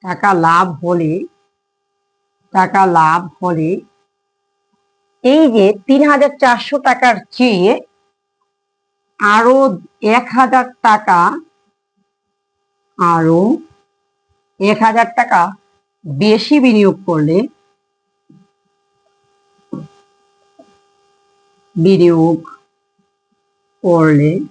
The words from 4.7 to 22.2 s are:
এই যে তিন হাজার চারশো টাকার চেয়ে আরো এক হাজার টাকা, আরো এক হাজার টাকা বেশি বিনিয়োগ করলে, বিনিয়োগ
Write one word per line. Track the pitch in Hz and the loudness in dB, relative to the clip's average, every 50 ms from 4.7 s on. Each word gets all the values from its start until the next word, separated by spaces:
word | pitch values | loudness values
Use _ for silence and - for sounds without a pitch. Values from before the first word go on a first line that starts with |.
| _ _ _ _ _ _ _ _ _ _ _ | _ _ _ _ _ _ _ _ _ _ _
এই | 247 269 311 320 294 | 2 2 4 4 2
যে | 226 226 196 196 214 202 - | 2 2 2 2 0 -2 -2
তিন | - 269 277 294 294 | -2 0 2 2 2
হাজার | 294 285 285 277 277 - | 2 2 0 -2 -2 0
চারশো | - 254 240 226 - - - 285 | 0 0 0 0 -4 -8 -8 -4
টাকার | 254 269 247 247 - 247 233 190 - _ | -2 -2 -2 0 0 0 0 -2 -6 _
চেয়ে | - - 247 247 220 180 175 202 269 - - _ _ _ _ _ _ _ _ _ _ _ _ _ _ _ _ _ _ _ _ _ _ _ _ _ _ _ | -4 -2 -2 0 0 0 0 0 0 -2 -6 _ _ _ _ _ _ _ _ _ _ _ _ _ _ _ _ _ _ _ _ _ _ _ _ _ _ _
আরো | 208 202 214 214 226 240 262 269 269 269 196 165 - - _ _ - 208 220 240 | -2 0 2 2 2 2 2 2 2 0 -2 -4 -12 -20 _ _ -2 0 0 0
এক | 240 - - 240 | -2 -4 0 0
হাজার | 262 226 247 262 247 247 - _ | 0 2 2 -2 -2 -2 -10 _
টাকা, | _ 233 214 214 214 - 185 175 175 190 - 339 320 _ _ _ _ _ _ _ _ _ _ _ 196 _ _ _ _ _ _ _ _ _ _ _ _ _ _ _ _ _ _ - | _ 0 0 0 0 0 0 0 0 -2 -2 -6 -14 _ _ _ _ _ _ _ _ _ _ _ _ _ _ _ _ _ _ _ _ _ _ _ _ _ _ _ _ _ _ -4
আরো | 185 175 170 165 160 160 165 170 190 220 302 330 - - _ _ _ _ _ _ _ _ _ _ _ _ _ _ _ _ _ _ | -2 0 0 0 0 2 2 2 0 0 -2 -4 -6 -16 _ _ _ _ _ _ _ _ _ _ _ _ _ _ _ _ _ _
এক | 190 202 208 - | -2 -2 -2 0
হাজার | 220 226 220 233 233 233 - | 0 0 0 0 -2 -2 -2
টাকা | - 240 233 - 185 170 185 196 - _ _ _ _ _ _ _ _ _ | -6 -4 0 0 0 0 -2 -6 -14 _ _ _ _ _ _ _ _ _
বেশি | 175 139 135 185 214 214 220 - - 294 302 | -12 -6 -2 0 0 0 0 0 0 0 2
বিনিয়োগ | 262 262 233 214 202 196 - 185 - | 2 2 2 2 2 2 0 -2 -6
করলে, | - 175 156 151 151 160 185 240 311 _ _ _ _ _ _ _ _ _ _ _ _ _ _ 403 403 403 _ 392 403 403 403 403 392 403 403 403 403 403 403 403 403 403 403 403 403 403 403 403 403 403 403 403 403 403 - - 403 403 403 403 403 403 403 403 403 403 403 403 _ _ 403 403 403 403 403 403 403 403 403 403 _ _ _ _ _ _ _ _ _ _ _ _ _ _ | -6 -4 -2 0 0 0 -2 -2 -4 _ _ _ _ _ _ _ _ _ _ _ _ _ _ _ _ _ _ _ _ _ _ _ _ _ _ _ _ _ _ _ _ _ _ _ _ _ _ _ _ _ _ _ _ -18 -18 -18 -20 _ _ _ _ _ _ _ _ _ _ _ _ _ _ -20 _ _ _ _ _ _ _ _ _ _ _ _ _ _ _ _ _ _ _ _ _ _
বিনিয়োগ | 196 160 190 196 180 175 175 170 165 | -2 0 2 2 4 4 2 2 2